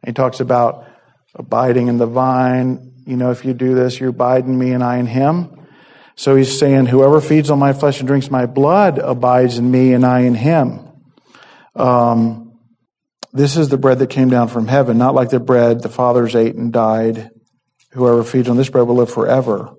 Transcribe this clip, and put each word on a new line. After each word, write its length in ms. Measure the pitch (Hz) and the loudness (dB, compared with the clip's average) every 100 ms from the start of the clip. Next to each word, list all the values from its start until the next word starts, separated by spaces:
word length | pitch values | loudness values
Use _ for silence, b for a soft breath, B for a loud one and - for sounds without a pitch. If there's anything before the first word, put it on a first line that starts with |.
| - | -10
He 80 | |
talks 260 | 117 131 - | -2 -2 -2
about 460 | 127 123 120 - B B B B B | -2 0 0 -2 B B B B B
abiding 540 | - - 113 127 123 123 | -20 -6 -2 0 0 0
in 100 | 120 | 0
the 80 | 117 | -2
vine. 880 | 120 131 127 127 127 127 127 127 - - | 0 -2 0 0 0 -2 -6 -10 -20 -8
You 100 | 127 | -4
know, 140 | 127 | -2
"If 140 | 123 131 | -4 -6
you 100 | 123 | -4
do 180 | 127 | 0
this, 260 | 127 127 127 | 0 0 -2
you 100 | 131 | -6
abide 360 | 123 123 127 127 | -2 0 0 0
in 140 | 131 | -2
me 140 | 127 | -2
and 100 | 127 | -2
I 140 | 123 123 | -2 -2
in 100 | 123 | -4
him." 420 | 123 139 170 170 B B B B B B B | 0 0 0 -6 B B B B B B B
So 200 | - 135 | 2 2
he's 240 | 131 135 | 2 0
saying, 260 | 147 135 127 | 2 2 4
"Whoever 320 | 127 139 151 | 4 6 4
feeds 300 | 147 156 143 | 4 0 2
on 80 | 143 | 0
my 160 | 139 | 0
flesh 260 | 135 147 135 | 0 0 -2
and 80 | 131 | -2
drinks 220 | 139 127 | -2 -2
my 160 | 135 123 | -4 -4
blood 540 | 135 139 190 202 139 | 0 2 4 2 0
abides 580 | 135 127 123 127 123 117 | -4 -2 2 2 2 0
in 140 | 120 | 0
me 220 | 127 131 | 2 2
and 120 | 123 127 | 4 2
I 140 | 127 | 2
in 160 | 123 120 | 0 0
him." 440 | 131 165 135 - - - _ b b b b b b - | 0 0 0 -6 -18 -20 _ b b b b b b -4
Um, 760 | 127 123 120 117 113 113 - _ _ _ _ _ _ _ - | 0 2 2 0 -2 -4 -18 _ _ _ _ _ _ _ -14
"This 240 | 131 143 147 | -2 0 0
is 120 | 151 | 0
the 80 | 135 | 0
bread 220 | 135 127 | 2 2
that 100 | 131 | 0
came 200 | 143 131 | 0 2
down 180 | 123 113 | 2 0
from 200 | 120 110 | -2 -2
heaven, 300 | 135 127 117 | 0 0 2
not 160 | 127 | 2
like 160 | 135 123 | 0 0
the 100 | 127 | -2
bread 420 | 120 127 117 120 | 0 2 2 0
the 80 | 117 | -4
fathers 460 | - 123 123 117 117 | -2 0 2 0 0
ate 200 | 113 113 | 0 -2
and 160 | 120 | -4
died. 560 | 120 110 110 113 113 110 _ _ _ _ _ _ | -2 0 0 -2 -4 -12 _ _ _ _ _ _
Whoever 320 | 127 123 120 | -2 2 2
feeds 260 | 117 131 123 | 0 -2 0
on 80 | 120 | 0
this 120 | 131 | 0
bread 180 | 131 120 | 0 0
will 80 | 120 | 2
live 160 | 120 | 0
forever." 580 | - 110 127 120 104 110 | -2 0 0 0 -4 -6